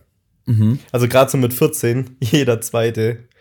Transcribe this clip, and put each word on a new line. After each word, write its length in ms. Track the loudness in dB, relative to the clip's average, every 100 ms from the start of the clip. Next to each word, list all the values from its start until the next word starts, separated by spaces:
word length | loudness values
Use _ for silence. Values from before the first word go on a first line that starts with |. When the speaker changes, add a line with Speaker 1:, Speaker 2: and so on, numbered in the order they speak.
| _ _ _ _ -2
Speaker 1:
Mhm. 340 | 2 2 0 -4
Speaker 2:
Also 160 | -2 2
grad 240 | 2 2
so 80 | 2
mit 160 | 0
vierzehn, 600 | 0 -2 0 -2 -2 -6 -6
<laughs> 20 |
jeder 400 | 0 0 2 -2
zweite 680 | -4 -2 -2 -2 -4 -4 -12 _